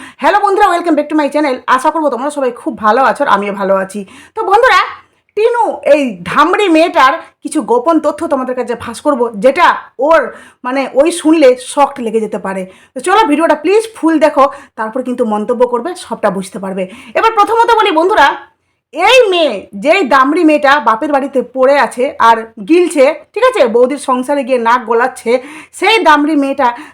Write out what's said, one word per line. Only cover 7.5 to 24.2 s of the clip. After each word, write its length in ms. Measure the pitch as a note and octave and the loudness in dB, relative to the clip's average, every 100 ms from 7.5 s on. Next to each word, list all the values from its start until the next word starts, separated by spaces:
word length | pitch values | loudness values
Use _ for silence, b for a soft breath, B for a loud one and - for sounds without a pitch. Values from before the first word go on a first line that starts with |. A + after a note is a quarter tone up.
| D#4 | -6
গোপন 380 | G#3 A#3+ C#4+ E4 | -2 0 2 0
তথ্য 260 | D4 D#4+ E4 | 0 -4 -4
তোমাদের 280 | C#4 B3+ | -4 -4
কাছে 200 | B3+ A#3 | -6 -6
ফাঁস 260 | A#3 - A3+ | -8 -10 -6
করব, 300 | D4+ C4+ A#3+ | -2 0 -2
যেটা 420 | G#3+ A#3+ C#4 D#4+ A3 - - | 0 0 4 2 2 -4 -4
ওর 360 | C#4 D#4+ B3+ B B B | 2 2 0 B B B
মানে 240 | B3 C4+ C4 | -6 -4 -2
ওই 180 | B3+ D#4 | 0 0
শুনলে 440 | E4+ D4+ E4 C4+ B3+ | 0 2 4 4 4
শকড 400 | - - C#4+ - | -2 -2 -2 -2
লেগে 200 | A3+ A3 | -6 -4
যেতে 180 | G#3 G#3 | -4 -6
পারে। 280 | F#3+ F#3+ F#3 B B | -8 -8 -10 B B
তো 60 | C4 | -10
চলো 260 | D4+ G4+ G#4+ | -2 0 2
ভিডিওটা 280 | D4 E4 | 2 0
প্লিজ 340 | D4+ D#4 G#4 A4+ - | 0 0 0 0 -2
ফুল 220 | D#4 D#4+ | 0 2
দেখো, 300 | A#3+ - C#4 B B - | 2 2 0 B B -10
তারপর 260 | A3 B3+ | -8 -6
কিন্তু 220 | B3+ B3 | -6 -4
মন্তব্য 440 | A3+ G#3 G#3+ A#3+ B3 | -2 -2 -2 0 0
করবে, 280 | A#3+ A#3+ F4 | 0 -6 -10
সবটা 340 | - A3+ G#3+ | -12 -6 -4
বুঝতে 280 | F#3+ F#3 G3+ | -4 -8 -10
পারবে। 300 | F#3+ G3 F#3 A#3 B3 | -10 -8 -8 -12 -10
এবার 180 | A3 A4 | -4 0
প্রথমত 440 | A4 G4+ A4+ A#4 A4+ | 0 0 2 2 2
বলি 140 | G#4 | 2
বন্ধুরা, 460 | D#4 F4+ G4+ C#4+ - - _ _ _ _ | 2 2 2 2 0 -10 _ _ _ _
এই 360 | D4 F#4+ B4+ A4 | -2 2 4 4
মেয়ে, 380 | F4 D4+ G#3 F3+ | 2 0 -2 -10
যেই 280 | G3 A#3+ F#4+ | -4 0 0
দামড়ি 420 | C#4+ C4+ C4 D#4+ | 2 2 2 2
মেয়েটা 360 | D#4+ D4+ C#4 D4 | 2 2 2 2
বাপের 320 | C4 G#3+ D#4 | 2 0 0
বাড়িতে 300 | C#4 C#4 C4 | -2 -2 -4
পড়ে 360 | A#3+ C4 C4 C#4+ | -4 0 2 2
আছে 360 | A#3 - C4 - | 0 -2 -4 2
আর 280 | A3+ A3+ A3+ - F#3+ | 2 2 -2 -10 0
গিলছে, 460 | E4+ F4 D4+ C4+ D#4 - | 2 2 2 2 2 -8
ঠিক 100 | G#4 | -2
আছে, 240 | B4 A4 B3 | 0 2 2
বৌদির 300 | A3+ B3 C#4 | 2 0 -2
সংসারে 460 | - B3+ | -4 -4